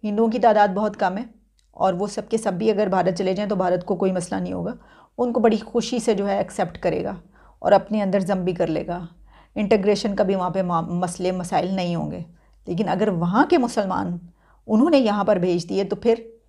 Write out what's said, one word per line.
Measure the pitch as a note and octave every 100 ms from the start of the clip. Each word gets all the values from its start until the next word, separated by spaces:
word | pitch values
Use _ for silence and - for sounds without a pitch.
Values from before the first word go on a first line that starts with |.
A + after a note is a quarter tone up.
हिंदुओं | G#3+ G#3 A3+
की | A#3
तादाद | A#3+ G#3+ G#3
बहुत | F#3+ G#3+ G3+
कम | F#3+
है | F#3+ B3+ - _ _ _ -
और | F#3+
वो | F3 G3+
सब | - G#3
के | A3+
सब | A3+ F3+
भी | -
अगर | G3 G#3
भारत | F#3+ F3
चले | F3+ F#3+
जाएँ | F#3+ G#3
तो | G3
भारत | F#3 F3+
को | -
कोई | F3+ F#3+
मसला | F#3 F3 G3
नहीं | F3+
होगा, | F3+ F3 B3 - - - -
उनको | B3 A#3+
बड़ी | A3+ G#3+
खुशी | - A#3+ A3+ B3
से | A3+
जो | G#3 G3+
है | G3
एक्सेप्ट | G3+ - F3 -
करेगा | F3+ D#3 - F#3+ - _ - _
और | -
अपने | G3 G3 G#3+
अंदर | G3 G3
जम | F3+
भी | F#3+ F3+
कर | F3+ E3
लेगा। | D#3+ - F3 E3+ - - - _ -
इंटीग्रेशन | G3+ A3 G3 G3+ G#3+
का | G3
भी | F#3+
वहाँ | F#3+ F3+
पे | F#3
मा-, | F3+ E3+ E3
मसले | F3 F3+ F3 F3+
मसाइल | F#3 F3 F3+ F3+ F#3+
नहीं | F3 E3+
होंगे। | D3+ E3+ E3+ - _ _ -
लेकिन | F3 G#3+
अगर | G3 G#3+
वहाँ | F3 F3 G3+ D4+
के | F4
मुसलमान | A#3+ - G3 F3+ - F3 - _ _ _ -
उन्होंने | A3 D4 D4
यहाँ | A#3 G#3
पर | G3+ G3+
भेज | F3+ F3
दिए | E3+ F#3+
तो | G3 G3+
फिर | A#3 A3+ - -